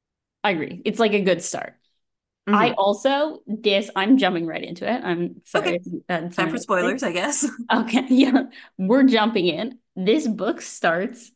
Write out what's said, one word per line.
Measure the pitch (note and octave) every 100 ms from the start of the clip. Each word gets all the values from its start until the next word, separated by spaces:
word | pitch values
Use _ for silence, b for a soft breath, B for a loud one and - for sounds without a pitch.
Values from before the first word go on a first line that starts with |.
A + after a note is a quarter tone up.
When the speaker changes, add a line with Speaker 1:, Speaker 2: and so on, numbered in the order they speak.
| _ _ _ _
Speaker 1:
I | G#3
agree. | E3+ C#3+ F3+ -
It's, | G#3
like, | A3
a | G3+
good | F#3+ F3
start. | - - - _ _ _ _ _ _ _ -
I | G#3 A#3
Speaker 2:
Mm-hmm. | -
Speaker 1:
also, | G3 G#3 C4+ C#4 D4+ - -
this, | G#3+ G#3 G3 G#3+ G3
I'm | G3 C4
jumping | F#3 F3 E3
right | E3
into | F3 F3 G3+
it. | A#3+
I'm | F#3 E3+ F3 - -
sorry | - F3
Speaker 2:
Okay. | F3
Speaker 1:
if | F3
you | E3+ -
had | F3 F3
Speaker 2:
Time | F#3 F3
for |
Speaker 1:
something |
else |
to | D#3+
say. |
Speaker 2:
spoilers, | - F#3 F3+ A#3
I | A#3
guess. | E3 G#3+ C#4+ C#4 -
<laughs> | A#3+
Speaker 1:
Okay, | A3+ A3+ B3+ C4+
<laughs> |
yeah. | B3+ C#4 C4+ - B B -
We're | F#3+ C4
jumping | C4 A3+ G#3+ A3 F3
in. | D#3 A3 - _ -
This | F#3 D4+ C4+
book | F3+ F#3+ E4+
starts | - - F3 E3 A3 - -